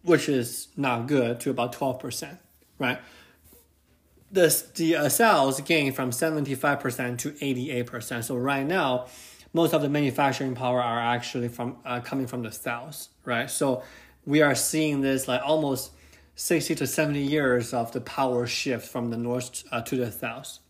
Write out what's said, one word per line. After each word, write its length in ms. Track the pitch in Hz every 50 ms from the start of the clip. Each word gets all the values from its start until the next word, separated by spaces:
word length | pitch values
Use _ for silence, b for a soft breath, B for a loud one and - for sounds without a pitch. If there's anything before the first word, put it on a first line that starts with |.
which 260 | - 175 170 147 - -
is 400 | 143 131 117 120 - - - - _
not 300 | - 139 131 120 117 117
good, 340 | 131 147 135 123 117 117 117
to 100 | - 143
about 220 | 123 120 120 120
twelve 260 | - - 143 131 123 -
percent, 400 | - 127 120 - 160 147 170 - _ _ _ _ _ _ _ _
right? 200 | 135 123 123 - B B B B B B B B B B B B B _ _ _ _ _ _ _ _ _ _ _ _ _
The, 340 | 196 190 175 156 - - - - -
the, 220 | - 165 160 165
uh, 120 | 151 147 139
sales 520 | - - 233 220 190 151 135 135 135 143
gained 340 | 147 - 170 156 143 135 131
from 160 | - 131 127
seventy-five 680 | 120 - 165 160 156 151 143 135 135 127 - 147 143 139
percent 400 | - 135 123 - 127 123 123 117
to 140 | - 147 147 -
eighty-eight 460 | 143 139 131 123 127 156 135 123 120
percent. 400 | 120 - 120 117 - 131 117 113
So 100 | - 135
right 300 | 120 123 139 143 135 135
now, 400 | 147 180 190 156 135 127 127 B B B B B B B B B B
most 200 | - 165 170 156
of 80 | 165 151
the 80 | 147 139
manufacturing 680 | 143 147 147 135 120 - 143 135 123 - 139 131 123
power 280 | 117 131 123 123 123
are 160 | 120 117 117 117
actually 500 | 117 120 120 117 117 - - 131 120 120
from, 300 | 120 - 120 123 127 - -
uh, 140 | 131 123 120
coming 260 | 120 - - 135 131
from 160 | 117 - 123
the 80 | 117 110
South, 580 | - - - 127 117 120 127 156 147 - - - _ _ _
right? 240 | 131 120 117 127 131
So 340 | - - 151 139 127 123 B B B B B B B B _
we 160 | - 143 156
are 120 | 151 143 135
seeing 460 | 123 - - - 156 156 151 147 139
this, 280 | 135 135 135 131 131 -
like, 120 | 123 127
almost 500 | 127 143 156 156 151 139 131 120 - - b b b b b b b b b
sixty 400 | - - - 175 156 - - 160
to 120 | - 143
seventy 360 | 123 - - 156 147 143 143
years 500 | 143 139 147 151 139 131 123 123 117 -
of 200 | - 120 117 -
the 80 | - 127
power 460 | 117 - - - 135 127 123 123 120
shift 420 | 117 - - - 143 123 110 - -
from 220 | - 131 120 117
the 60 | 113
North, 460 | 113 120 120 123 127 123 - - - - -
uh, 100 | 127 120
to 140 | 123 - 139
the 140 | 127 123 113
South. 480 | 107 - - 117 113 127 143 - - - _